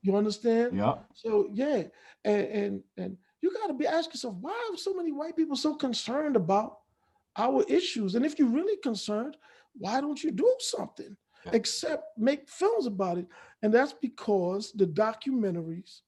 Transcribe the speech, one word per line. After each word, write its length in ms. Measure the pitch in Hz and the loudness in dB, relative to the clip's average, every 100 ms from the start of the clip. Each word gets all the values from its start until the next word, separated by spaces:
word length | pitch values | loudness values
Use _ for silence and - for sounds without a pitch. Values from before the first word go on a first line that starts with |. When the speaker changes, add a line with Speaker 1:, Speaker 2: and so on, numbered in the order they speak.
Speaker 1:
You 140 | 190 196 | 2 2
understand? 600 | 214 208 240 226 240 196 | 0 0 2 2 2 2
Speaker 2:
Yeah. 180 | 208 - - | 0 0 -8
Speaker 1:
So, 360 | _ 226 214 196 | _ 0 2 2
yeah, 300 | 208 277 262 160 _ - - | 0 0 0 -2 _ -20 -6
and, 240 | - 208 202 | 0 2 0
and, 360 | 214 202 196 - - | -2 -2 -4 -10 -10
and 200 | 185 185 _ _ | -10 -10 _ _
you 100 | 349 | -4
gotta 200 | 381 415 | -2 -4
be 140 | 269 294 | -2 0
asking 260 | 320 330 | 0 -2
yourself, 220 | - 254 185 | -6 -8 -8
"Why 340 | 254 440 466 | -8 -6 -6
are 60 | 359 | -6
so 160 | 392 | -4
many 180 | 381 339 | -4 -4
white 240 | 277 320 330 | -4 -6 -2
people 200 | 311 277 | 0 0
so 200 | 302 302 | -2 -2
concerned 600 | 269 226 - 254 302 247 | -2 -4 -4 -2 2 2
about 440 | 170 196 220 - _ _ _ _ _ - | 4 2 0 -8 _ _ _ _ _ -2
our 260 | 233 269 - | 2 4 4
issues? 480 | 302 359 - 202 208 | 4 2 -2 0 2
And 100 | 285 | 0
if 120 | 294 | 4
you're 80 | 262 | 4
really 280 | 240 381 403 | 4 2 0
concerned, 600 | 277 214 - 208 254 294 _ - _ | -2 -4 -2 -4 -4 -10 _ -20 _
why 280 | 262 190 247 | -10 -2 -2
don't 220 | 285 285 | -2 -2
you 80 | 311 | -2
do 220 | 220 427 508 | 2 4 4
something 560 | - - - - - 202 _ _ - | -2 -4 -6 -10 -16 -16 _ _ 0
Speaker 2:
Yeah. 60 | |
Speaker 1:
except 640 | 233 226 - 339 302 - - | 0 0 -4 -4 -4 -6 -2
make 320 | 226 285 - | 0 0 -4
films 380 | - 381 466 262 | -2 0 2 -2
about 300 | 196 190 175 | -2 -2 -2
it?" 80 | 175 - - _ | -6 -14 -20 _
And 120 | 214 | 4
that's 200 | 226 285 | 4 4
because 760 | - 247 - - 202 180 190 214 | -2 -8 -6 0 2 2 -2 -6
the 120 | 208 185 | 0 2
documentaries 1120 | 156 214 220 285 262 202 170 165 165 - - | 4 0 0 -2 0 0 -2 -6 -10 -12 -20